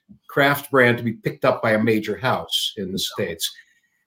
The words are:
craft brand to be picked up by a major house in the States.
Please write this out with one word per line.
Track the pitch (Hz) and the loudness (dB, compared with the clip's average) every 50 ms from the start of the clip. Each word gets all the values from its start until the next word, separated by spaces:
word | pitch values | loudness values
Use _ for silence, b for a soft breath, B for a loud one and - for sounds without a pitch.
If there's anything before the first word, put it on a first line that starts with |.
| _ - - - _ - | _ -20 -20 -20 _ -6
craft | - 147 139 143 143 143 - - | 0 2 2 4 2 0 -2 0
brand | 139 131 123 120 117 | 4 4 6 6 4
to | 117 120 | 2 0
be | 117 - | -4 -6
picked | - - 127 - - - | -4 -6 -8 -6 -2 0
up | 131 123 - | 0 0 2
by | - 113 110 | 2 2 2
a | 107 110 | 2 4
major | 113 110 107 104 110 101 | 2 2 2 0 -2 -4
house | 92 135 127 107 90 - - - - - - - 110 | -4 -2 -2 -2 -2 -2 -4 -4 -4 -4 -4 -6 -6
in | 98 90 95 | -8 -6 -6
the | 92 | -4
States. | - - - - 101 87 85 - - - - b b b b b b b b b b | -6 -6 -4 -4 -6 -6 -6 -6 -8 -8 -8 b b b b b b b b b b